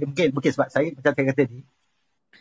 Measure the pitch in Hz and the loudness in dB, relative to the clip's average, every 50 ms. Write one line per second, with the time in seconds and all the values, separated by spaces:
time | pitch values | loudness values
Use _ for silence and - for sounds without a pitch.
0 | 147 143 139 185 175 143 135 139 - 151 135 - 131 - - 135 151 165 147 135 | -6 -4 0 0 0 0 0 0 0 0 2 0 0 0 0 -2 -2 -2 -2 -2
1 | 131 147 135 - 135 135 127 147 135 113 117 127 - _ _ _ _ _ _ _ | 0 0 2 2 0 0 2 2 0 0 -2 -10 -20 _ _ _ _ _ _ _
2 | _ _ _ _ _ _ _ _ | _ _ _ _ _ _ _ _